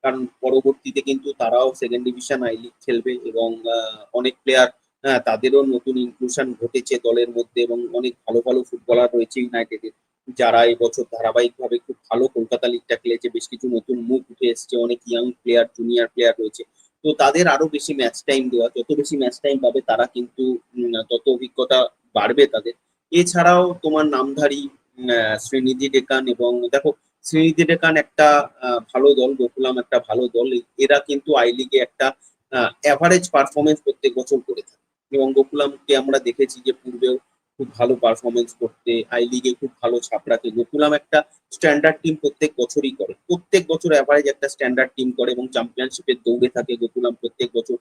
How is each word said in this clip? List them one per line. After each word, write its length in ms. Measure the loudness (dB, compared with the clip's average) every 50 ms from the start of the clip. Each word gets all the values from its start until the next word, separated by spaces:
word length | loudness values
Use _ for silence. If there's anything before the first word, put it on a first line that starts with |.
কারণ 240 | 0 -2 -2 -2 -8 -10 _ _
পরবর্তীতে 600 | -2 2 2 4 4 2 0 _ _ -6 -6 -6
কিন্তু 320 | -2 -2 -4 -4 -4 -10 -6
তারাও 400 | _ -2 0 2 2 2 2 0
সেকেন্ড 300 | -4 -6 -4 -4 -4 -4
ডিভিশন 380 | -4 -6 -6 -6 -6 -4 -2 -2
আই 140 | -4 -6
লিগ 280 | -6 -10 -20 _ _ _
খেলবে 260 | -2 -2 -2 -2 -4
এবং, 380 | -6 -6 -8 -6 -4 -2 -2 -2 -4 -6 -6 -4
আহ, 360 | -4 -4 -4 -6 -12 -16 -20 _ -6
অনেক 220 | -2 -2 -2 -4 _ _
প্লেয়ার, 240 | 2 4 4 4 4 2 _ _ _ _ _ -2
আহ, 160 | 0 0 0
তাদেরও 440 | 0 -2 -2 0 2 4 4 4 4
নতুন 340 | 4 -2 -2 _ -4 -4
ইনক্লুশন 560 | -4 -4 -6 -6 _ -6 -6 -4 -4 -4 -4 -6
ঘটেছে 460 | _ -8 -4 -4 -4 -2 -2 -4 -2 0
দলের 260 | 2 2 2 0 0
মধ্যে 320 | -2 -6 -6 _ _ -2
এবং 260 | 0 0 -2 -6 -6 -6 -6
অনেক 200 | -4 -4 -4 -8 _ _
ভালো 140 | -2 -2 0 0
ভালো 180 | 2 0 0 -2
ফুটবলার 460 | -4 -12 -12 _ 2 4 4 4 4 2
রয়েছে 260 | 0 -2 _ -4 -6
ইউনাইটেডের, 520 | -6 -4 -4 -4 -4 _ -8 -12 -12 -14 _ _ _ _ _ _ _ -16
যারা 360 | -2 0 2 4 6 6 6
এই 100 | 6 4 2
বছর 240 | 0 -2 0 -4 -8
ধারাবাহিকভাবে 760 | _ -8 -4 -4 0 2 2 0 0 _ -6 -6 -4 -4
খুব 180 | -6 _ -8 -16 _ _ _
ভালো 180 | 0 0 0
কলকাতা 400 | 0 _ -4 -4 -2 -4 -2 -2
লিগটা 280 | -4 -4 -4 _ -4 -6
খেলেছে, 340 | -4 _ -4 -4 -2 -4 -6
বেশ 180 | -6 -8 -10
কিছু 220 | -10 -14 -8 -6 -4
নতুন 320 | -4 -4 -4 -4 -6 -6
মুখ 200 | -2 -4 -4 -4 -4 _
উঠে 180 | -8 _ -2
এসছে, 300 | -2 -2 -4 -8 -6 -4
অনেক 220 | -4 -2 -2 -4 -6 _
ইয়াং 240 | -6 -4 -4 -4 -4
প্লেয়ার, 340 | -6 _ _ 0 2 2 2 0 _
জুনিয়র 300 | -8 -4 -2 0 0 0
প্লেয়ার 260 | -2 _ 2 2 2 2 0
রয়েছে। 240 | -6 -8 -8 -12 -18 _ _ _ _ _ _ _ -4
তো 100 | -4 0
তাদের 340 | 2 2 2 4 4 2
আরো 180 | 2 2 2 0
বেশি 260 | -2 -2 -6 -6 -6 -4
ম্যাচ 300 | -2 -2 -2 -4 -4 _
টাইম 260 | -2 0 0 0 0
দেওয়া, 200 | 0 0 0 0 _
যত 180 | -6 -4 -4 -2
বেশি 220 | -4 -2 -4 -4
ম্যাচ 220 | -2 -2 -4 -4 -2
টাইম 180 | -2 -2 -2
পাবে 240 | 0 0 0 0 0
তারা 240 | -2 0 0 0 0
কিন্তু, 520 | -2 _ -10 -10 -8 _ -4 -2 -2 -2 -4 _ _ _
উম, 160 | -6 -4 -4 -4 -6 -4 _
তত 200 | -6 -2 _ 0
অভিজ্ঞতা 580 | 0 0 -4 -10 _ -6 0 2 2 2 2 0 _ _ _ _ _
বাড়বে 320 | -2 0 2 4 4 4
তাদের। 260 | 4 4 -6 -6 -8 -12 _ _ _ _ _ _ _
এছাড়াও 640 | 2 2 2 2 2 4 4 6 6 6 4 2 -2 -4 -4
তোমার 220 | -2 0 2 2
নামধারী, 640 | 2 0 0 -2 -2 -2 0 0 0 0 -2 -8 -12 _ _ _ _ _
উম, 120 | -10 -4 -2
আহ, 280 | 0 0 0 -2 -4
শ্রীনিধি 520 | -6 -6 -4 -4 -2 0 0 -2 -2 -4 2
ডেকান 380 | 2 0 2 _ -2 -2 0
এবং 420 | -2 -2 0 0 0 0 -2 -2 0
দেখো 240 | 0 0 0 0 -4 _ _ _ _ _ _
শ্রীনিধি 400 | -2 0 2 2 2 2 2 2
ডেকান 340 | 2 0 2 2 2 2
একটা, 520 | 2 0 _ _ 6 6 8 6 6 2 -2 _ _
আহ, 180 | -4 -4 -4 -4
ভালো 340 | -6 _ 0 4 6 6 6
দল, 220 | 6 2 0 0
গোকুলাম 440 | 0 -2 -4 _ -4 -2 -2 -2 -4
একটা 200 | -4 _ -2 -2
ভালো 280 | 0 0 -2 -2 -2
দল, 260 | 0 0 0 0 0 -2
এ-, 300 | -4 -6 _ _ -2 4
এরা 160 | 4 4 2
কিন্তু 360 | 4 -2 -6 -4 _ 0 2
আই 180 | 4 4 2 0
লিগে 240 | -2 -6 0 2
একটা, 300 | 2 2 0 _ _ -2 -2 -2 _ _ _ _ _ _ _
আহ, 180 | -2 -2 -2 -2 -4 _
অ্যাভারেজ 480 | 0 2 2 4 4 4 4 4 2 2
পারফরম্যান্স 520 | 2 2 2 2 0 0 2 2 2 2 _
প্রত্যেক 320 | -4 -4 _ -2 -2 -2
বছর 240 | -2 -2 -2 -2 -2
করে 220 | -2 -6 -10 -10
থাকে 540 | -10 _ _ _ _ _ _ _ _ _ -2
এবং 180 | 0 0 2 4
গোকুলামকে 640 | 2 2 2 0 -2 -2 -2 -4 -10 _ 0 0
আমরা 220 | 0 2 0 -2 0
দেখেছি 420 | 0 -2 0 0 -2 -2 -2 -6 _
যে 60 | -4
পূর্বেও 460 | -4 _ _ -14 -6 -2 0 0 0 -2 _ _ _ _ _ _ _
খুব 160 | -12 -12 -12 -2
ভালো 220 | -2 0 0 2
পারফরম্যান্স 600 | 2 2 0 0 0 -4 -2 -2 -2 -2 -4 -6 _
করতে, 440 | -8 -8 _ _ _ -2 -2 -2 -2 _
আই 180 | -2 -2 -2
লিগে 260 | -2 -2 -2 -2 -2 -2
খুব 180 | _ -8 -10 _ _
ভালো 180 | -2 -2 -2 -2
ছাপ 220 | -4 -4 -8 -8 _
রাখে। 240 | -2 -2 -2 -2 -4
গোকুলাম 420 | -4 -4 -4 _ 0 0 2 2 2
একটা 300 | 0 _ _ 0 0 0 _ _ _ _ _
স্ট্যান্ডার্ড 460 | -8 0 2 2 2 4 4 2 2 2
টিম 140 | -4 -4 -4
প্রত্যেক 360 | 0 -2 -4 -2 _ -4 -2 _
বছরই 340 | -4 -4 -2 -2 -2 -2 -2
করে, 220 | -4 -6 -8 -8 -8
প্রত্যেক 540 | _ _ -4 -4 -4 _ _ 0 0 2
বছর 240 | 0 -4 -2 0 2
অ্যাভারেজ 340 | 2 2 4 4 2 2 2
একটা 200 | 0 -4 _ -6
স্ট্যান্ডার্ড 440 | -8 -4 _ -4 -2 0 0 0 -2 _
টিম 160 | -6 -4 -4
করে 200 | -2 -2 -2 -2
এবং 160 | -2 -4 -6
চ্যাম্পিয়নশিপের 680 | -4 -4 -4 -4 -4 _ -6 -6 -6 -8 -8 -4 -4 -4 -2 _
দৌড়ে 240 | -2 0 0 0 0
থাকে 260 | _ -6 -6 -6 -6
গোকুলাম 380 | -6 -6 -6 _ -4 -4 -4 -4
প্রত্যেক 360 | _ -10 -12 _ _ -8 -4 -4
বছর। 220 | -6 -4 -4 -8 -8